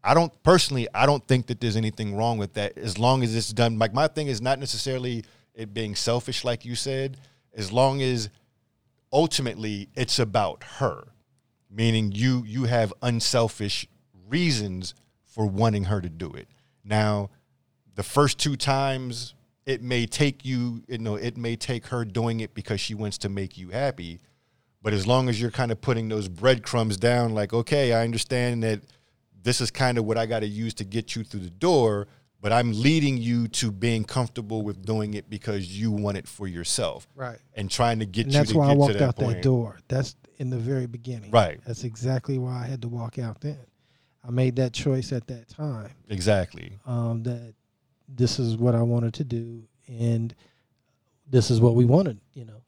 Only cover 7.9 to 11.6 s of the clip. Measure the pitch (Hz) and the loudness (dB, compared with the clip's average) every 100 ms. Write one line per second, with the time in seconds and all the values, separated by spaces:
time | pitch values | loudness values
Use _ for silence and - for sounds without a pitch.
7.9 | 139 131 123 104 _ _ _ _ _ _ | 2 0 -2 -4 _ _ _ _ _ _
8.9 | _ _ 135 160 - 127 95 107 101 101 | _ _ 2 4 0 -2 -4 -6 -6 -8
9.9 | - 123 - 117 107 98 - - - 131 | -4 -2 0 2 2 0 -4 -16 -4 -4
10.9 | 76 - _ _ _ _ _ | -4 -14 _ _ _ _ _